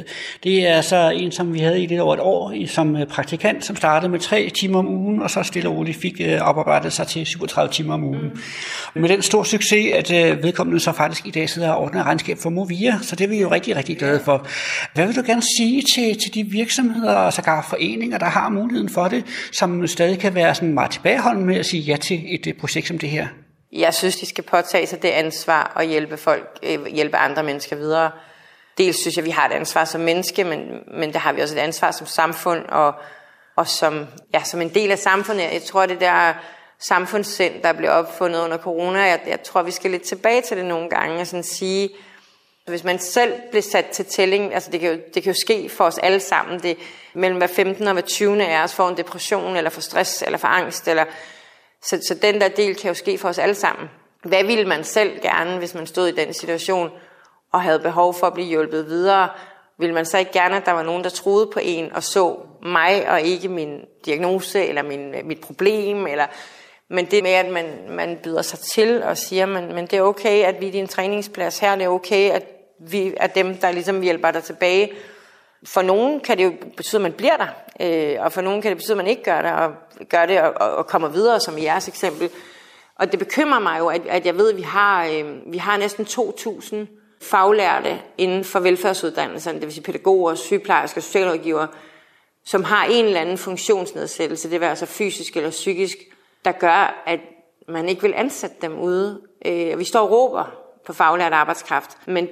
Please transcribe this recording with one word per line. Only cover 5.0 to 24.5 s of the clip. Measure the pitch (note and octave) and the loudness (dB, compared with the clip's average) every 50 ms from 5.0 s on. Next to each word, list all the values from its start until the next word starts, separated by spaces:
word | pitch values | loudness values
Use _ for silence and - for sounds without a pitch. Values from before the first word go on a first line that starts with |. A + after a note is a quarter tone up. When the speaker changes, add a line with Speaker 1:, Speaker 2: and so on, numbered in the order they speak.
| F#3+ G3+ G#3 G#3+ | 0 0 0 0
Speaker 1:
og | - F#3 | 0 0
så | - G3+ F3+ | -2 -2 -4
stille | - - - - F3 | -4 -4 -4 -2 -2
og | D#3+ | -2
roligt | D#3 D#3+ D#3+ D#3 - | -2 -2 -4 -4 -4
fik, | - F3 - - | -6 -6 -4 -2
øh, | E3+ D#3+ D#3+ D#3 | -2 0 0 2
oparbejdet | - D3 D3 D#3 D3+ D3+ D3+ D3+ D3 C#3+ D3+ | 2 2 2 2 2 2 2 2 2 0 -4
sig | - E3 D#3 | -4 -4 -4
til | - E3 D#3+ | -4 -6 -6
syvogtredive | - - E3+ D#3+ - - - D3+ C#3 - | -6 -6 -6 -6 -6 0 0 0 0 0
timer | - D#3+ D#3 D#2 | -4 -2 -2 -2
om | D#2 D#2 | -2 -2
ugen. | C#2 C2+ C#2 D2+ - - - - - - - - - - - - - - | -4 -4 -4 -6 -6 -8 -10 -14 -14 -12 -12 -10 -10 -10 -10 -10 -8 -4
Speaker 2:
Mm. | D#3+ | 0
Speaker 1:
Med | D#3+ E3 | 2 4
den | F#3 G3 | 4 4
store | F#3 - - G#3+ G3 | 2 2 2 2 2
succes, | - - G#3 - - G#3 G#3 G#3+ A3 - | 2 0 0 2 4 4 4 4 4 2
at, | - D#3+ - | 2 2 2
øh, | F3 E3+ E3+ D#3+ D#3 D3 C#3+ | 4 4 6 4 4 2 0
vedkommende | E3+ F3 - F3+ F3 E3+ E3+ | 0 0 0 0 2 2 2
så | D#3+ F3 | 2 2
faktisk | D#3 - D3+ D#3 E3 - - | 0 2 0 0 0 -4 -10
i | - | -6
dag | D#3+ D#3+ D#3 D3+ | -4 -4 -4 -2
sidder | - E3+ E3+ D#3+ | -2 -2 0 0
og | D#3+ - | 0 0
ordner | D3+ D3 D3+ - D#3 | 0 -2 -2 -2 0
regnskab | D#3+ D#3 D#3+ - - E3+ - | 0 0 0 0 -4 -6 -4
for | - E3+ | -4 -4
Movia, | E3+ F3+ G3 F3+ F3 F3 G#3 B3 A3+ G3 | -2 -2 -2 -4 -2 -2 0 0 0 0
så | - - - | -2 -4 -4
det | F3+ F#3+ | -2 -2
er | G3+ | 0
vi | G#3+ G#3+ | 2 0
jo | G3 E3+ | 0 2
rigtig, | - E3+ - A#3+ G#3 | 2 0 0 -2 -2
rigtig | D3 C3+ - E3 - | -2 -2 -4 -4 -2
glade | D3 C#3 D3 C#3+ C#3+ | 0 2 2 2 2
for. | D3 C#3 C3+ C#3 C3+ - - - - - - - - - | 2 2 2 0 -4 -8 -8 -6 -4 -4 -6 -6 -6 0
Hvad | D3 E3+ G3+ | 0 0 2
vil | A#3 | 2
du | C4 B3 | -2 0
gerne | A3+ A3+ A#3+ A3+ - - - | 2 2 2 2 0 2 2
sige | A#3 A3+ B3 C#4 - - - | 2 2 2 2 2 2 2
til, | B3+ A#3+ A3+ G#3 G#3 | 2 2 0 0 0
til | - G3 - | -2 -4 -4
de | G#3+ G#3+ | -4 -4
virksomheder | F#3+ F#3+ G#3+ A#3 A3+ - - C4 A#3 A3+ A3+ A3+ G#3+ G3+ | -2 -2 -2 -2 0 0 2 2 0 0 0 2 2 4
og | G3 F#3+ F3+ - | 4 4 2 2
sågar | - E3+ E3 D#3+ D#3 D3+ - | 0 0 2 2 0 0 -4
foreninger, | - - D#3+ F3 A3 A3+ A3+ A#3+ - - | -4 -2 -2 -2 -2 -4 -4 -4 -2 -2
der | - | -2
har | E3+ - G#3 - - | 0 2 2 0 0
muligheden | G#3 G3 G#3+ A#3+ A#3+ A#3 G#3 F#3+ | 0 -2 -2 -2 -2 -2 -4 -2
for | - F#3 F3 F#3 | 0 0 0 0
det, | A#3 B3 - - - - - - | 0 -2 -4 -6 -10 -10 -10 -8
som | - - G3+ F3+ F3 F3 F3 E3 | -4 -2 0 0 0 0 -2 -2
stadig | - - E3+ F3 F#3+ F3+ | 0 2 2 2 2 2
kan | - G3+ F3+ | 0 0 2
være | F3+ E3 E3 E3 | 2 2 2 2
sådan | - F3 E3 D3+ | 2 0 0 2
meget | C3+ B2 B2+ | 2 0 0
tilbageholdende | - - - E3+ A3 C#4 A3+ B3 A#3 G3 F#3+ F3+ | -2 -2 0 2 2 4 2 2 2 2 2 2
med | F#3+ F#3 | 2 0
at | D#3+ | 0
sige | - - E3 | -2 -2 -2
ja | D3+ D3 D3 | 0 0 -2
til | C#3+ - - F#3+ E3 D#3+ - F3+ | -2 0 -2 -4 -4 -4 -6 -8
et, | - - D#3+ | -6 -6 -6
øh, | D#3 | -8
projekt | - - C#3 - E3 D#3 - | -6 -6 -4 -4 -4 -4 -4
som | F3 D#3+ | -6 -4
det | D#3+ D3 | -4 -4
her? | D3 D3+ D3+ C3 - - - _ _ _ _ _ | -4 -4 -4 -6 -8 -14 -20 _ _ _ _ _
Speaker 2:
Jeg | - - E3 E3 D#3+ | -4 2 2 2 2
synes, | - - F#3 F3+ | 2 0 0 0
de | - - | -2 -6
skal | - - - F3 | -10 -10 -10 -6
påtage | - | 0